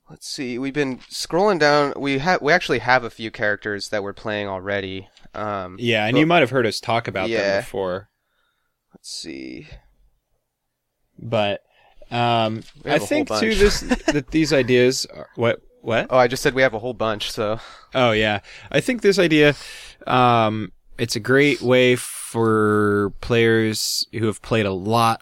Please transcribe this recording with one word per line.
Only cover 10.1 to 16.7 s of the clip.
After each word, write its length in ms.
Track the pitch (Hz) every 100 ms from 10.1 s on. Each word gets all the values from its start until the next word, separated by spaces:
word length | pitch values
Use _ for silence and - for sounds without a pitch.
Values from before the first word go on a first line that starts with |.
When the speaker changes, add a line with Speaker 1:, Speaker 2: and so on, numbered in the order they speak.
| _ _ _ _ _ _ _ _ _ _ -
Speaker 2:
But, 420 | 117 117 101 98 _ _ _ - -
um, 540 | 117 120 117 110 110 - -
Speaker 1:
We 60 | -
Speaker 2:
I 40 |
Speaker 1:
have 100 | 147
a 20 | -
whole 20 |
Speaker 2:
think 200 | 294 277
too 60 | 220 220
Speaker 1:
bunch. 80 | 208
Speaker 2:
this 200 | 202 -
Speaker 1:
<laughs> 240 | - 233 -
Speaker 2:
that 180 | 147 -
these 200 | 156 147
ideas 540 | 147 120 123 123 131 -
are, 160 | - - -
what, 260 | 117 - _ _
what? 260 | - 113 -
Speaker 1:
Oh, 80 | 127
I 100 | 123
just 140 | 127
said 140 | 151 127
we 80 |
have 100 | 131